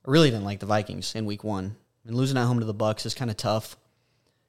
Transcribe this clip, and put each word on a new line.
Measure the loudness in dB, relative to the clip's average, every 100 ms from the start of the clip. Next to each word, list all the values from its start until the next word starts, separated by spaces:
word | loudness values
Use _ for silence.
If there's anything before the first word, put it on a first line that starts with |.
| 2
I |
really | 6 6
didn't | 4 -2
like | -4
the | 0
Vikings | 0 0 -6 -6
in | -6 -6
week | -4
one. | -4 -4 -6 -10 _ _ -6
I |
mean, | -2
losing | 0 2
at | 2
home | 2
to | 0
the |
Bucs | 0 0 -2 -4
is |
kinda | -6 -4
tough. | -2 0 0 -2 -16 _ _ _ _ _ _